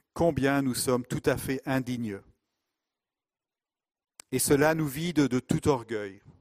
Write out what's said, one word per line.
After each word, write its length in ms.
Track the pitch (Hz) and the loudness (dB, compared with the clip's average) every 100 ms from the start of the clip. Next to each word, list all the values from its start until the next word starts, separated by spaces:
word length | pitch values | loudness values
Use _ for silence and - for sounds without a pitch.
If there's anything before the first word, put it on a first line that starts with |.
| _ | _
combien 480 | - 170 135 135 139 | 0 0 2 2 2
nous 140 | 135 120 | 0 0
sommes 300 | - 123 123 | 0 0 -2
tout 180 | 147 - | -2 0
à 120 | 127 | -2
fait 300 | - 131 - | -2 -6 -2
indignes. 540 | 131 123 123 113 98 - _ _ _ _ _ _ _ _ _ _ _ _ _ _ _ _ _ _ _ - | -2 -2 -6 -6 -8 -14 _ _ _ _ _ _ _ _ _ _ _ _ _ _ _ _ _ _ _ -6
Et 60 | 127 | -4
cela 360 | - 143 151 160 | 2 4 4 2
nous 120 | 151 | -2
vide 400 | 135 170 151 135 | -4 -2 2 2
de 120 | 127 | 0
tout 280 | - 160 151 | 0 0 0
orgueil. 540 | 135 113 110 101 98 - - | -2 -4 -8 -10 -14 -20 -20